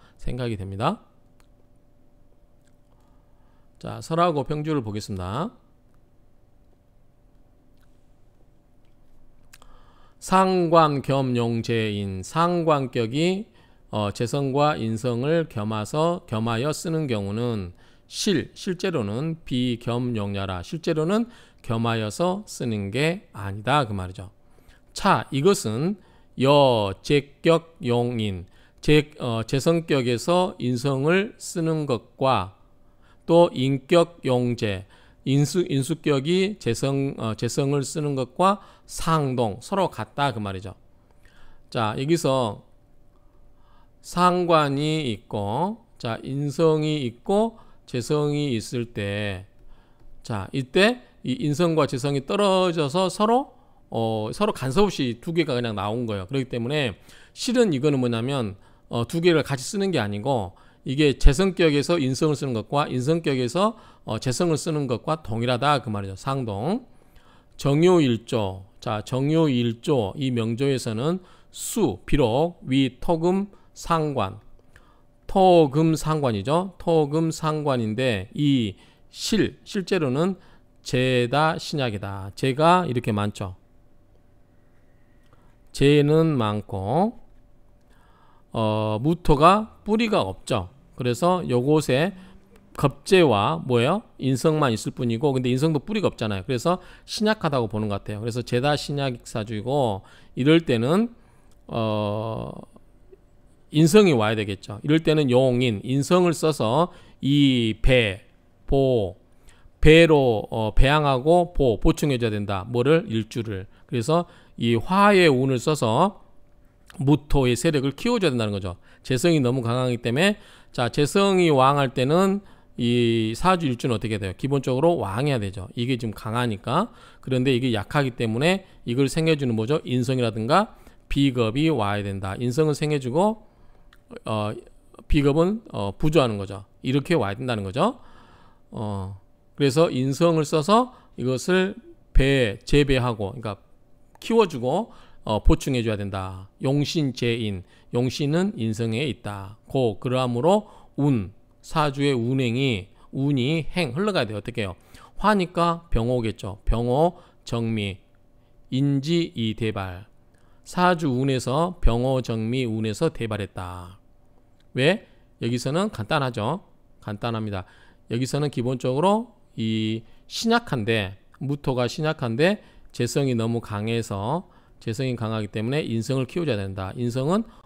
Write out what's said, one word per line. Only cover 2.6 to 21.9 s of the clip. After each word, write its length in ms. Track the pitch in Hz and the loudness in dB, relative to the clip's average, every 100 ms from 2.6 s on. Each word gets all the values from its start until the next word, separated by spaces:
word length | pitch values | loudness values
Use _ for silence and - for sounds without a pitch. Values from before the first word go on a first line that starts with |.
| _ _ _ _ _ _ _ - _ _ - - | _ _ _ _ _ _ _ -20 _ _ -20 -16
자, 220 | 113 110 | -14 -12
설하고 420 | 113 165 175 147 | -4 0 2 0
평주를 380 | 123 151 151 151 | -2 -4 -2 -4
보겠습니다. 680 | 107 104 - 95 90 117 220 - _ _ _ - _ _ _ _ _ _ _ _ _ _ - _ _ - _ _ _ - - _ _ _ - _ - _ _ _ - - - - - - - - - - - - - _ | -4 -8 -8 -8 -6 -6 -6 -10 _ _ _ -20 _ _ _ _ _ _ _ _ _ _ -20 _ _ -20 _ _ _ -20 -20 _ _ _ -20 _ -20 _ _ _ -20 -20 -20 -20 -20 -20 -20 -20 -20 -20 -20 -20 -20 _
상관 840 | - 190 190 185 170 165 156 139 | 0 2 4 2 4 4 4 2
겸 340 | 127 135 131 120 | 0 0 0 0
용재인, 840 | 117 117 113 117 110 101 98 95 | 0 -2 -2 -2 -2 -4 -4 -8
상관격이, 1200 | 92 160 175 175 160 147 127 127 113 139 175 190 226 _ _ _ _ | -6 -2 0 0 2 0 0 -4 -2 0 0 -2 -8 _ _ _ _
어, 200 | 107 104 | -4 -4
재성과 640 | - 117 143 139 139 147 - | -4 -4 -2 -2 0 0 0
인성을 720 | 113 110 127 120 139 165 160 | -4 -4 -4 -2 0 -2 -2
겸해서, 720 | 110 104 107 107 151 165 175 - | -6 -4 -4 -4 -2 -2 -2 -6
겸하여 460 | 110 113 113 147 | -4 -2 -2 -2
쓰는 340 | 151 175 160 143 | -4 -4 -4 -2
경우는 680 | 107 98 107 120 107 90 - - _ - | -2 -4 -4 -4 -4 -8 -14 -20 _ -14
실, 440 | - 214 180 - | -4 -2 0 -2
실제로는 880 | - 202 180 196 160 101 113 160 165 | -8 -8 -4 -4 -2 -4 -4 -6 -8
비 340 | - 127 123 117 | -6 -2 -2 -4
겸 340 | - 120 123 113 | -4 -4 -4 -4
용야라. 460 | 101 98 95 90 | -4 -6 -6 -8
실제로는 640 | - 160 175 160 165 214 233 - - _ | -8 -6 -4 -2 0 0 -2 -10 -20 _
겸하여서 840 | - 113 117 | -6 -2 -2